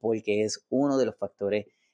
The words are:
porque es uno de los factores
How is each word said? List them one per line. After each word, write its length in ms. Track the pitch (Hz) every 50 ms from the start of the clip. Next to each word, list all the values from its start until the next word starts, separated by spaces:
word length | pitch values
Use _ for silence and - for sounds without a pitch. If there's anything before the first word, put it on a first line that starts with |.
porque 420 | - 113 113 110 - 107 104 104
es 220 | 107 107 - - _ -
uno 260 | 117 131 143 143 135
de 80 | 135 123
los 120 | 110 104
factores 500 | - 101 98 _ - 101 98 104 107 104 - _ _ _ _